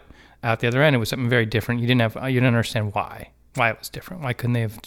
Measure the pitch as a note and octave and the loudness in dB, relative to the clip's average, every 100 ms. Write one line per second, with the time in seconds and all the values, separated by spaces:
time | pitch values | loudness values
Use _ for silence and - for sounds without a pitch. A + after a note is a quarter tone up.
0 | - - - _ A#2 A2+ A#2+ B2+ D#3 C3 | -10 -20 -20 _ -4 0 0 4 4 4
1 | G#2+ B2+ A#2+ B2+ A2 A2 - A#2+ A#2+ B2+ | 0 -2 0 2 2 -2 -2 -2 2 2
2 | A2+ - C3 B2+ B2 A#2 A2 A#2 G#2+ G2+ | 2 0 -2 2 4 4 2 -2 -2 -2
3 | - G#2+ - _ _ - A#2 G#2 - - | -6 -8 -16 _ _ -2 0 0 -10 -14
4 | - F3+ C#3 A#2+ B2 A#2+ A2+ A2 | -14 -8 -6 -2 0 0 -2 -6